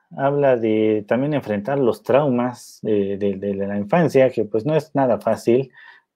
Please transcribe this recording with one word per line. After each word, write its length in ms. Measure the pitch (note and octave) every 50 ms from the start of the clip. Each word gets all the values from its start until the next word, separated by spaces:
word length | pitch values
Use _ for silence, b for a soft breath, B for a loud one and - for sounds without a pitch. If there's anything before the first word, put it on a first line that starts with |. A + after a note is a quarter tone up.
| _ _ -
habla 400 | - C#3 C#3 C#3+ C#3+ C#3+ C3+ B2+
de 480 | A#2 A2+ A2+ G#2+ A2 A2 G#2+ G#2+ G#2+ G#2
también 280 | - A#2+ A#2+ C3+ D3 D3+
enfrentar 440 | C3+ - - G#2+ G2+ G2+ A#2 C#3 C#3+
los 240 | C#3 A#2 G2 - -
traumas 800 | - A#2 C3+ D3+ C#3+ B2 A#2+ A#2+ B2+ A#2+ - - - - - -
de, 340 | A#2 G#2+ G2+ G2 G2 G2+
de, 200 | F#2+ G#2 G2+ G2
de 180 | F#2+ G2 G2+ G2
la 240 | G2 G2 G2 G2+ G#2
infancia, 500 | G2+ G#2 - F3 E3+ C3 - C3+ C3 B2+
que, 140 | - - G#2+
pues, 220 | G#2 - A2+ A2
no 80 | D3 D#3
es 180 | D#3 D3 - -
nada 280 | C#3 C#3 B2+ A2 G2+
fácil. 500 | - A2+ A2 A2 - - A#2 B2+ C3+ b b b b b b b b _ _